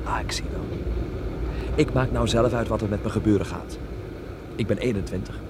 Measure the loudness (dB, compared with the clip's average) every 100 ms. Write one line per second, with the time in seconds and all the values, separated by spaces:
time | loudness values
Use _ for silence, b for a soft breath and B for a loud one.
0 | -2 -2 -2 -4 -4 -4 -4 -4 -2 -2
1 | -2 -4 -4 -2 B B B 2 4 4
2 | 2 2 4 6 4 4 0 0 2 0
3 | 0 2 6 6 4 -4 -8 -8 -8 -8
4 | -8 -10 -10 -10 -10 -4 0 2 2 0
5 | -2 -4 -4 -8